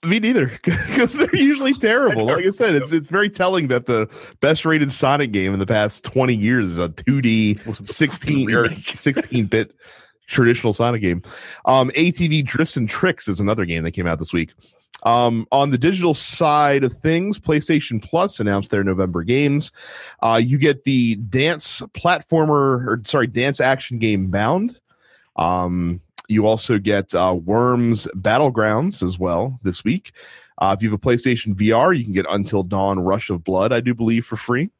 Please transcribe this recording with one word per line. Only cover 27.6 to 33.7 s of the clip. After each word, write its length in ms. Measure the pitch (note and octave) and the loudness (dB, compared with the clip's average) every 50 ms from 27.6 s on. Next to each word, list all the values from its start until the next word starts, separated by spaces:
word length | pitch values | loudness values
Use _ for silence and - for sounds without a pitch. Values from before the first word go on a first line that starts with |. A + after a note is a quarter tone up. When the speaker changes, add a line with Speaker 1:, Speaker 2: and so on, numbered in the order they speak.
| A#2+ B2 B2 B2 A#2+ A#2 A#2 G#2+ - - - | 2 2 2 2 2 0 0 -2 -4 -8 -10
Speaker 1:
Battlegrounds 840 | F#2+ F#2 G#2+ G#2+ B2+ D3+ C#3 B2 A2+ A2 A2 G#2+ A2 D3+ F#3 G3+ - | -4 0 0 2 4 2 2 2 0 0 2 0 0 -2 -2 -4 -4
as 160 | F#2+ F2+ F#2 F2 | -4 -4 -4 -2
well 400 | F2+ F2+ E2+ E2+ G2+ C3 C3 B2 - | -2 -2 0 -2 -2 -4 -6 -6 -6
this 200 | G2 F2+ - - | -6 -6 -4 -2
week. 260 | G#2+ D3 F#3+ _ - _ - - - - - - _ _ - | -2 -4 -4 _ -12 _ -20 -20 -20 -20 -20 -20 _ _ -4
Uh, 160 | - F#2+ G2 F#2+ | 0 0 0 0
if 60 | G#2+ | 0
you 80 | A2 | -2
have 80 | G#2 G2+ | -2 -2
a 20 | |
PlayStation 540 | - C3+ A#2+ A#2+ A#2+ C3 B2 A2+ - A2 G2 | 0 0 0 2 2 0 -2 -2 -2 -6 -2
V 160 | F#2 G#2 G#2+ | 0 2 2
R, 200 | A2 A2+ C3+ F3 F#3 | 4 4 4 4 2
you 100 | D3+ A#2+ | 2 -2
can 100 | G#2+ F#2+ | -2 -2
get 120 | F#2+ F#2 D2 | -2 -2 0
Until 320 | F2+ G2+ G2 - - G2+ | -2 -2 -2 0 -2 -2
Dawn 380 | F#2+ F2+ G2+ G2 F#2+ G2 G2 F#2+ | -2 -2 -2 0 0 0 0 0
Rush 300 | F2+ F#2 F#2+ G2 - - | 0 0 0 0 -2 -4
of 100 | G2+ F2 D#2+ | -6 -4 -4
Blood, 280 | - F#2 F#2 G2 A2+ | -2 0 0 2 2